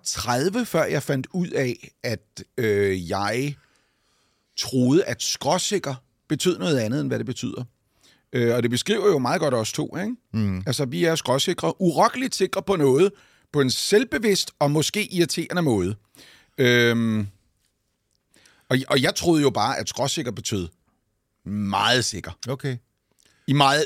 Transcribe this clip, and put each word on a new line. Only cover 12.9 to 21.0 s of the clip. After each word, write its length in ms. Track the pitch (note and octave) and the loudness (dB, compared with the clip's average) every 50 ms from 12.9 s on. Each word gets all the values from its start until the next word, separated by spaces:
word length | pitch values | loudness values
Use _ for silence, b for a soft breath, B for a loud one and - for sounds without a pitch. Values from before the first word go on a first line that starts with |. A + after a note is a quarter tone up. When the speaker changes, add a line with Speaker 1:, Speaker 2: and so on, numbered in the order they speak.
| B2+ C#3+ F#3 G3+ G3 b b b b b b b | 6 6 4 2 0 b b b b b b b
Speaker 1:
på 100 | - D3 | 0 0
en 80 | C3+ B2+ | 2 2
selvbevidst 800 | - - - - - G#3+ C4 - - C4+ G#3+ A3 G3 - - - - _ | 0 -2 0 2 4 4 4 2 -2 0 2 2 2 2 -2 -6 -2 _
og 120 | D3 C#3+ | 0 2
måske 420 | D3 D#3 D3 - - G#3 G#3 - - | 2 2 0 0 -2 -4 -4 -4 0
irriterende 480 | F3 E3+ D3 - F3+ D#3+ - - F3+ | 0 0 0 0 -6 -6 -4 -2 0
måde. 340 | E3+ C#3+ A2+ G2 F2+ F#2 G#2+ - _ _ B B B B B B B B B - | 2 2 2 2 2 0 -4 -6 _ _ B B B B B B B B B 0
Øhm, 720 | C3+ B2 A#2+ A#2+ A#2+ A#2+ A#2 A#2 A#2 A2+ A2 G#2+ G2+ G2+ - _ _ _ _ _ _ _ _ _ _ _ _ _ _ _ _ _ _ _ b b b b b b b b | 2 4 4 4 4 4 2 2 0 0 0 -2 -2 -4 -8 _ _ _ _ _ _ _ _ _ _ _ _ _ _ _ _ _ _ _ b b b b b b b b
og, 80 | C3 C3 C3 - | 0 0 2 2
og 140 | C#3+ C#3 | 2 2
jeg 140 | B2+ F3 - | 4 2 0
troede 260 | - - E3+ E3 D#3 | 0 2 4 4 4
jo 80 | D3 C#3+ | 4 4
bare, 280 | G2+ - G#2 B2 C3+ - | 2 2 0 0 0 -2
at 120 | A2 - | -6 -6
skråsikker 420 | - F#3+ F3+ C#3 - E3+ C3+ B2 | -4 -2 -2 -2 -2 -4 -4 -6
betød 360 | G2+ - A2+ - A2+ G2 F2+ E2 - _ _ _ _ _ | -8 -8 -6 -4 -4 -4 -4 -6 -10 _ _ _ _ _